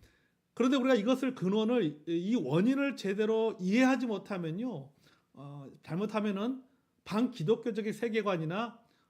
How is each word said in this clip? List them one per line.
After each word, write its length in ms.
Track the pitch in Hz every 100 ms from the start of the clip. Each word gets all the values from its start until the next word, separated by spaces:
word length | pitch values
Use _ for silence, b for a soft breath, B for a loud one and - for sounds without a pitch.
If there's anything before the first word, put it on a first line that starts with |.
| b b b b _
그런데 240 | - 254 269
우리가 180 | 262 240
이것을 400 | 202 262 262 -
근원을, 680 | 175 214 220 247 160 147 -
이 280 | 170 185 240
원인을 600 | 135 156 220 269 277 -
제대로 600 | 196 202 214 220 226 -
이해하지 460 | 185 220 262 262 254
못하면요, 840 | 196 - 196 165 170 254 170 135 b b b b
어, 340 | - 143 143 135 -
잘못하면은 800 | - 160 208 214 208 190 226 262 - b b b -
반기독교적인 840 | 202 247 - 156 226 247 214 214
세계관이나, 880 | 214 240 220 202 180 156 185 233 - b b